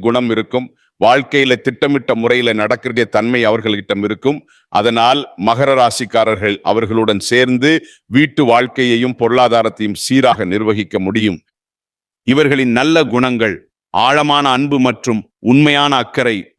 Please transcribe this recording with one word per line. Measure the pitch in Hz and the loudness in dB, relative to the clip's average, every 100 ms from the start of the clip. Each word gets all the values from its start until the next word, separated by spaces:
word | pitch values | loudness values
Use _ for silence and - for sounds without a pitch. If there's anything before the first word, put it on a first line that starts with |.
| 110 | -2
குணம் | 123 120 | 0 0
இருக்கும். | 110 110 127 127 _ _ - | -2 -2 -4 -6 _ _ 0
வாழ்க்கையில | 107 135 131 147 135 123 131 | 2 2 0 0 0 0 -2
திட்டமிட்ட | 120 143 143 127 113 | -2 -2 -2 -2 -2
முறையில | 117 123 120 110 | 0 0 0 0
நடக்கிற | 107 123 127 117 110 107 | -2 -2 -4 -2 -2 0
தன்மை | 113 123 110 | 0 0 0
அவர்களிடம் | 113 110 104 101 101 101 | 0 -2 -4 -4 -4 -4
இருக்கும். | 104 131 147 - _ _ 95 | -2 -4 -4 -8 _ _ 0
அதனால் | 113 117 120 139 135 - 104 | 2 2 2 2 -2 -4 0
மகர | 117 135 135 | 2 2 2
ராசிக்காரர்கள் | 120 - 117 117 110 104 104 101 85 | 2 0 -4 0 0 0 -2 -4 -2
அவர்களுடன் | 107 107 113 110 101 - | -2 -2 -2 0 -2 0
சேர்ந்து | 120 127 127 143 160 - _ - 120 | 0 2 2 0 0 -4 _ -4 -2
வீட்டு | 151 139 131 | -2 0 2
வாழ்க்கையையும் | 117 123 127 123 117 127 120 | 2 0 -2 0 0 -2 -2
பொருளாதாரத்தையும் | 117 127 123 117 110 - 107 98 | 0 2 2 2 0 -2 -6 -6
சீராக | - 131 127 107 92 | -2 2 2 2 -2
நிர்வகிக்க | 101 107 104 95 104 95 | -2 -2 -2 -4 -4 -4
முடியும். | 113 107 82 _ _ _ _ _ _ _ _ - | -2 -2 -4 _ _ _ _ _ _ _ _ -2
இவர்களின் | 139 147 139 127 117 | 0 2 0 0 0
நல்ல | 147 165 135 | 0 0 0
குணங்கள் | 120 127 120 110 85 _ _ _ | 0 -2 -2 -2 -4 _ _ _
ஆழமான | 92 120 147 147 143 139 127 | -2 0 0 0 0 0 0
அன்பு | 143 143 127 | 0 0 0
மற்றும் | 117 - 110 - _ 110 | -2 -4 -4 -6 _ 2
உண்மையான | 135 147 143 143 135 | 4 4 2 0 -2
அக்கறை, | 113 - 120 104 - | -4 -2 -2 -2 -6